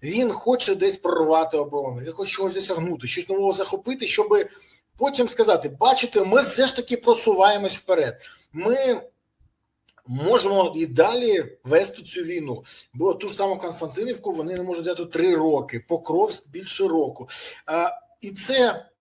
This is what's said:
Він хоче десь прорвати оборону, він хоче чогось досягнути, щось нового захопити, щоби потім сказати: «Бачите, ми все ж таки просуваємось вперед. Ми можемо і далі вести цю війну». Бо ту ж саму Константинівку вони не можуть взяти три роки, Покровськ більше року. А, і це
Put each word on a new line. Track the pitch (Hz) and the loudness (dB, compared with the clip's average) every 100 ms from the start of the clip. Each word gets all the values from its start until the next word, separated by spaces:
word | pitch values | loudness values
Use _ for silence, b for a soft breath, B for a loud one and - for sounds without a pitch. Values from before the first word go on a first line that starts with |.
Він | 143 208 247 | -4 -2 0
хоче | 185 - 247 - 190 | -2 0 0 0 0
десь | 190 190 | 0 0
прорвати | 175 170 156 160 160 160 | -2 0 2 2 2 -2
оборону, | 143 143 135 123 | -2 -4 -6 -8
він | 139 | -12
хоче | 165 196 | -10 -8
чогось | - 190 | -4 -4
досягнути, | 185 185 175 170 160 120 | -4 -4 -4 -4 -6 -4
щось | 175 175 | -6 -2
нового | 196 196 | 0 0
захопити, | 185 190 196 - 262 226 | 0 -2 -4 -6 -6 -2
щоби | - 214 208 202 B B B _ _ | 0 4 4 2 B B B _ _
потім | 269 277 240 | -2 0 -2
сказати: | - 214 185 147 - | 2 4 4 2 0
«Бачите, | 247 254 254 214 | 4 4 2 0
ми | 185 226 | 4 4
все | 277 - 262 | 4 2 2
ж | - | 0
таки | 240 240 | -6 -2
просуваємось | - 233 226 196 196 208 196 - | 4 4 4 6 6 6 -2 -6
вперед. | - 180 135 - B B B | 0 0 0 -4 B B B
Ми | 151 190 254 269 226 - _ _ _ _ _ _ _ _ _ - | -6 0 0 2 0 -4 _ _ _ _ _ _ _ _ _ -12
можемо | 127 156 233 190 196 180 156 | -4 2 2 4 2 2 0
і | 160 | -4
далі | 127 180 240 240 196 151 - | 4 4 4 2 2 0 -10
вести | 123 156 196 - | 2 2 2 -6
цю | 165 180 | -14 -10
війну». | 165 175 147 113 B B B | -8 -8 -8 -10 B B B
Бо | 123 180 | -4 -2
ту | 175 202 | -2 -6
ж | 196 | -4
саму | 196 190 | -2 -2
Константинівку | 180 160 160 - 233 247 214 | -8 -10 -10 -6 -6 -6 -6
вони | 170 160 180 | -6 -6 -6
не | |
можуть | 180 170 | -6 -6
взяти | 165 170 170 | -6 -6 -6
три | 165 175 170 | 0 2 2
роки, | 160 147 120 120 - | 2 0 -2 -10 -6
Покровськ | 165 - 160 214 - _ | -6 -2 0 0 -2 _
більше | 151 190 - 190 | -16 -12 -4 0
року. | 165 139 - 127 B B B - | 0 -2 -6 -16 B B B -6
А, | 320 247 - _ _ | -2 -2 -4 _ _
і | 202 | -16
це | 202 - 262 247 180 - _ | -8 -2 2 2 2 -10 _